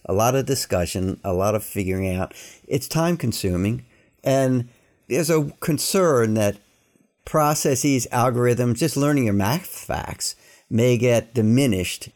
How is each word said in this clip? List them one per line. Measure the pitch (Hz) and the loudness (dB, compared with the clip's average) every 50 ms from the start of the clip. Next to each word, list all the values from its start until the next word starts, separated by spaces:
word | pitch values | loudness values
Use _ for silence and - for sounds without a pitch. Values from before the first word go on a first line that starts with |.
| - | -6
a | - 90 | -2 0
lot | 98 110 123 127 | 2 2 2 2
of | 135 131 | 0 0
discussion, | - 139 - - - - 90 87 85 - 98 92 95 95 - - | -2 -2 -4 -4 -2 -2 -2 -2 -2 -2 -2 -2 -2 -4 -4 -4
a | 98 92 | -4 -2
lot | 90 95 104 104 | 0 0 0 0
of | 107 104 | -2 -4
figuring | - - 101 98 92 92 95 95 95 92 | -6 -6 -4 -4 -2 -2 -2 -2 -2 -2
out. | 92 92 - - - - - - - _ | -2 -4 -6 -8 -12 -20 -20 -20 -20 _
It's | - - 127 - - | -6 -6 -4 -4 -4
time | - 160 165 170 175 165 | -2 0 0 0 0 -2
consuming. | - 117 104 - - 98 90 87 92 101 117 127 - - _ _ _ _ _ _ - | -2 -4 -4 -4 -2 -2 -2 0 0 -2 -2 -4 -8 -14 _ _ _ _ _ _ -2
And | 139 135 135 135 131 127 127 120 123 - _ _ _ _ _ _ - | 0 0 2 2 2 0 0 -2 -6 -10 _ _ _ _ _ _ -4
there's | 104 147 165 147 | -2 -2 0 2
a | 170 156 147 147 - - | 2 0 0 -2 -6 -6
concern | - - 156 139 - - - 196 185 170 147 123 113 110 107 | -4 -2 -2 -2 -2 -2 0 2 4 4 4 4 2 2 2
that | 110 107 101 101 - _ _ _ _ _ _ _ _ _ _ _ _ _ | 2 0 0 -2 -4 _ _ _ _ _ _ _ _ _ _ _ _ _
processes, | - - 156 151 147 151 147 - 160 139 123 - 147 139 127 120 - - | -4 0 0 2 2 0 0 0 0 0 2 2 2 0 0 0 -2 0
algorithms, | 123 120 131 120 120 120 123 120 113 123 120 117 - | 0 2 2 2 2 2 2 2 2 2 0 0 0
just | 170 151 - | 0 -2 0
learning | 143 139 147 151 143 123 | 0 0 2 2 2 2
your | 110 101 | 2 2
math | 101 95 101 131 180 - | 2 2 0 0 -2 -4
facts | - - - - - - - - - - - - - - - _ - - - _ - | -8 -14 -14 -10 -8 -6 -6 -6 -8 -10 -8 -8 -10 -10 -10 _ -20 -20 -20 _ -4
may | - 110 117 127 123 | 0 2 2 4 2
get | 117 117 123 120 113 131 - - | 2 2 2 2 2 0 0 0
diminished. | 120 110 107 113 127 143 131 104 92 90 - - - - - - | 0 2 4 4 4 4 2 2 0 -2 -4 -6 -10 -12 -14 -6